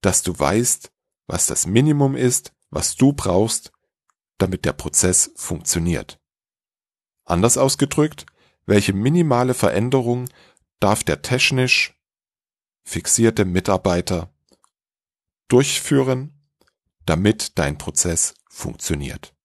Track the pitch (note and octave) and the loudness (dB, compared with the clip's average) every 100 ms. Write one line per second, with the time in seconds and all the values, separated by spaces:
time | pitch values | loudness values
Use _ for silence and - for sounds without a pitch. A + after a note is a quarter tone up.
0 | G2 F2 - E2+ C#2+ G2+ A#2+ - - _ | 0 0 -2 -2 0 0 0 -4 -8 _
1 | _ _ _ F2 - - - G#2 D3 D3 | _ _ _ -4 -4 -4 0 2 4 4
2 | C#3 C3+ B2+ A#2+ - _ _ D#2 - - | 2 2 0 0 -6 _ _ -6 -6 2
3 | C3 C#3+ G2 F2+ A2+ - - _ _ _ | 2 2 0 0 0 -2 -8 _ _ _
4 | _ _ _ _ F#2 F#2 E2+ - D#2+ - | _ _ _ _ -2 -2 -4 -4 -4 0
5 | F2+ F2+ - - - D#2+ - F2 E2+ D#2 | 2 2 -2 -6 -8 -8 -4 -2 0 -2
6 | - - _ _ _ _ _ _ _ _ | -6 -18 _ _ _ _ _ _ _ _
7 | _ _ _ F2 A2+ B2+ C3+ - C#3+ - | _ _ _ 2 2 4 2 2 -2 2
8 | D3+ - - _ _ _ - C3+ - G2 | 0 -2 -20 _ _ _ 2 2 2 0
9 | A2+ E3+ E3 A#2+ B2+ B2 G2 F2+ A#2 C3 | 2 2 2 2 0 0 0 0 0 0
10 | A#2+ B2 B2 _ _ _ _ _ G2+ G#2+ | 0 -4 -6 _ _ _ _ _ 0 0
11 | - D2 - B2+ - C3 B2+ - - _ | 0 -4 -2 0 0 0 0 0 -2 _
12 | _ _ _ _ _ _ _ _ - - | _ _ _ _ _ _ _ _ -10 -8
13 | - - A2+ A2 G2 F2+ - F#2 G2 F2 | -2 2 2 2 0 0 0 0 2 0
14 | - F2+ F2 _ _ _ _ _ _ _ | -2 -6 -6 _ _ _ _ _ _ _
15 | _ _ _ _ _ B2 C#3+ - - C#3 | _ _ _ _ _ 2 4 -2 0 0
16 | C3 B2+ C#3+ _ _ _ _ _ _ _ | 0 -2 -6 _ _ _ _ _ _ _
17 | - D#2+ G2+ A2 - - D2 D2+ - - | -2 2 2 2 -2 -4 -4 -4 -6 -4
18 | F2 E2 - - _ - - - - D#2 | -2 -2 -4 -6 _ -12 -12 -10 -6 -6
19 | C#2 - - _ | -6 -12 -16 _